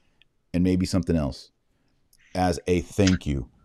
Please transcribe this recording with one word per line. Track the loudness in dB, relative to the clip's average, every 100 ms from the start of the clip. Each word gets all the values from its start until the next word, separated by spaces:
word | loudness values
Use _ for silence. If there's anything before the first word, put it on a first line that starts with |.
| _ _ _ _ _
and | 0
maybe | 2 2 0
something | 0 0 0
else | -2 -6 -16 _ _ _ _ _ _ _ _
as | -2 0 0 0
a | 0
thank | 0 0 2 2 -2
you. | -6 -6 _